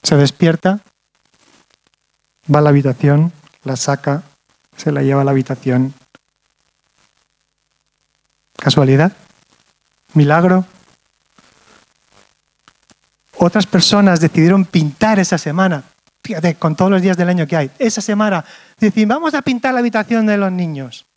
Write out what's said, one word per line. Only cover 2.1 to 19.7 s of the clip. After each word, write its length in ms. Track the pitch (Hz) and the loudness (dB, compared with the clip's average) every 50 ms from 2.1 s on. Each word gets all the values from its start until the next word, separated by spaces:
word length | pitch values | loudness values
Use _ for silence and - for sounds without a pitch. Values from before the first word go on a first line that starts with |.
| _ _ _ _ _ _ _ - 147 | _ _ _ _ _ _ _ 0 2
va 60 | 147 | 2
a 20 | |
la 80 | 151 147 | 4 4
habitación, 600 | 143 143 135 139 127 - - 143 143 147 156 170 - - _ _ _ _ _ | 4 4 2 0 -2 0 0 2 2 2 2 0 -4 -10 _ _ _ _ _
la 140 | 139 131 127 | -8 -8 -6
saca, 460 | - - 139 139 - 147 139 160 185 _ _ _ _ _ _ _ _ _ _ | -4 -4 -4 -4 -4 -4 -4 -6 -6 _ _ _ _ _ _ _ _ _ _
se 160 | - - 156 | -8 -6 -4
la 100 | 143 143 | -4 -2
lleva 200 | 135 135 139 139 | 0 0 0 0
a 20 | 139 | 0
la 80 | 139 | 0
habitación. 640 | 135 135 131 - 131 - - 135 127 127 131 135 143 _ _ _ _ _ _ _ _ _ _ _ _ _ _ _ _ _ _ _ _ _ _ _ _ _ _ _ _ _ _ _ _ _ _ _ _ _ _ _ _ _ _ _ _ _ _ _ _ _ _ _ _ - | 0 -2 -2 -4 -8 -8 -4 -2 -2 -2 -2 -4 -6 _ _ _ _ _ _ _ _ _ _ _ _ _ _ _ _ _ _ _ _ _ _ _ _ _ _ _ _ _ _ _ _ _ _ _ _ _ _ _ _ _ _ _ _ _ _ _ _ _ _ _ _ -4
¿Casualidad? 560 | - 147 135 - 143 131 135 135 156 190 - - - _ _ _ _ _ _ _ _ _ _ _ _ _ _ _ _ _ - | -2 0 2 2 4 4 4 4 2 0 -2 -6 -20 _ _ _ _ _ _ _ _ _ _ _ _ _ _ _ _ _ 0
¿Milagro? 520 | 151 147 143 151 165 175 185 185 185 185 - - - _ _ _ _ _ _ _ _ _ _ _ _ _ _ _ _ _ _ - _ _ _ _ _ _ _ _ _ _ _ _ _ _ _ _ _ _ - _ _ _ _ - _ _ _ _ _ _ _ _ - | 2 2 4 2 2 2 2 2 2 0 -4 -12 -20 _ _ _ _ _ _ _ _ _ _ _ _ _ _ _ _ _ _ -20 _ _ _ _ _ _ _ _ _ _ _ _ _ _ _ _ _ _ -20 _ _ _ _ -20 _ _ _ _ _ _ _ _ 0
Otras 280 | 180 175 - 214 190 | 0 0 2 0 -2
personas 540 | - - 190 175 - - 202 202 196 180 165 | 0 0 0 2 2 4 4 4 4 4 2
decidieron 460 | 165 160 - - 160 170 190 196 190 | 0 0 2 2 2 4 4 2 0
pintar 540 | 165 - 175 156 147 139 - - 214 220 196 | 0 0 -2 -2 -2 -2 -2 -2 0 0 0
esa 180 | 185 - 190 160 | 0 0 -2 -4
semana. 460 | - 156 147 175 190 190 170 143 127 _ _ _ _ _ _ _ | -4 -6 -4 -2 -2 -2 -2 -4 -8 _ _ _ _ _ _ _
Fíjate, 340 | _ - 220 160 160 180 160 | _ -12 -8 -4 -2 -4 -4
con 200 | - - 160 156 | -2 -4 -4 -2
todos 160 | - 185 190 | 0 0 0
los 100 | 196 185 | 2 2
días 160 | 175 190 185 170 | 0 0 0 0
del 120 | 180 175 | -2 -2
año 180 | 180 180 160 143 | 0 -2 -2 -2
que 100 | 175 160 | -2 -4
hay. 140 | 143 135 _ _ | -4 -4 _ _
Esa 220 | 277 226 - 220 | -4 -4 -4 -4
semana 440 | 190 - 214 208 214 214 196 170 151 - - - - _ _ _ | -6 -4 -2 -2 0 0 -2 -4 -6 -10 -20 -20 -20 _ _ _
decían, 320 | 220 214 - 220 214 208 | -2 0 2 0 0 0
"Vamos 240 | 240 302 339 320 302 | 0 -2 -2 -4 -4
a 80 | 285 | -4
pintar 320 | 269 - 254 240 220 269 | -4 -4 -6 -2 -2 -2